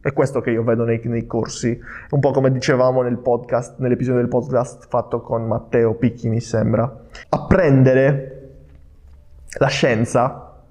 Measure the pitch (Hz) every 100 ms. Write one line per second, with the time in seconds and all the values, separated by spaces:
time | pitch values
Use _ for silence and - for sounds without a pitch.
0 | 147 143 139 127 113 113 113 113 117 113
1 | 120 117 117 117 - - 120 117 - -
2 | - 143 135 131 131 127 123 131 127 131
3 | 123 120 127 120 - 117 120 - 127 120
4 | 123 123 123 127 127 127 123 - - 123
5 | 117 123 - 117 113 110 - 123 113 110
6 | 117 - 117 113 - 113 110 110 117 -
7 | - - - 147 - 185 165 135 131 131
8 | 135 143 - - - - - - - -
9 | - - - - - - 135 - 147 113
10 | 120 123 123 - - - -